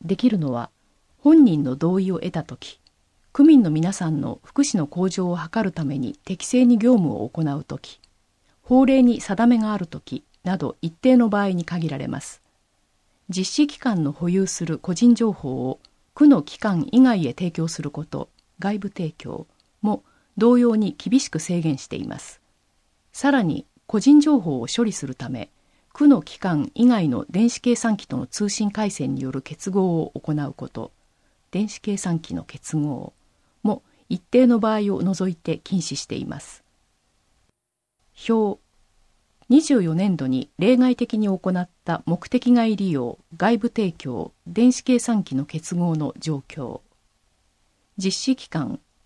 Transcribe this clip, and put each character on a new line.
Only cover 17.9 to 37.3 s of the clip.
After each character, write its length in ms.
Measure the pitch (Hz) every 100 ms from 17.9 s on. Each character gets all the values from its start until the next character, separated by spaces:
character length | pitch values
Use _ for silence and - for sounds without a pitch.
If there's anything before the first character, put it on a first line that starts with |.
| - 160
と、 240 | 139 - _ _ _
外 180 | 196 208
部 120 | 196
提 220 | - 165
供 340 | - - - 165 _ _ _
も 220 | 208 208 _ _ _ -
同 220 | 226 247
様 160 | 240 220
に 180 | 202 -
厳 240 | - 254
し 100 | -
く 100 | 156
制 220 | - 175
限 180 | 160 135
し 80 | -
て 80 | -
い 120 | -
ま 120 | -
す。 200 | - - _ _ _ _ _ _ _
さ 200 | - 269
ら 100 | 277
に、 240 | 180 - - _ _
個 120 | 214
人 200 | 262 294
情 200 | 294 285
報 220 | 170 131
を 60 | 117
処 160 | -
理 80 | 233
す 160 | 175 135
る 80 | 127
た 140 | 131
め、 200 | 127 92 _ _ _ _
区 140 | - 294
の 160 | 240
機 160 | - -
関 320 | 190 156 -
以 140 | - 240
外 200 | 233 160
の 160 | 120 -
電 220 | 180 233
子 100 | -
計 140 | 247 240
算 220 | 233 202
機 100 | -
と 100 | 127
の 80 | -
通 240 | - 208
信 220 | - 208
回 180 | 208 208
線 240 | - 135
に 80 | 135
よ 100 | 131
る 120 | 131
結 260 | - 151 -
合 320 | 190 185 170
を 100 | 156 -
行 160 | -
う 220 | 151 143 -
こ 100 | -
と、 240 | - - _ _ _ _ _ _
電 180 | 185 208
子 100 | -
計 160 | - 196
算 220 | 185 165
機 140 | 160
の 100 | 85
結 340 | - - - 156
合 360 | 147 139 50 _ _ _ _ _
も 220 | 208 208 _ _ _
一 100 | 185
定 280 | _ 247 254
の 120 | 233
場 220 | 220 214
合 140 | 202 196
を 80 |
除 280 | 175 185 190
い 40 | 170
て 240 | - 160
禁 180 | - 190
止 140 | - 143
し 120 | -
て 80 | 131
い 100 | -
ま 140 | -
す。 240 | - - _ _ _ _ _ _ _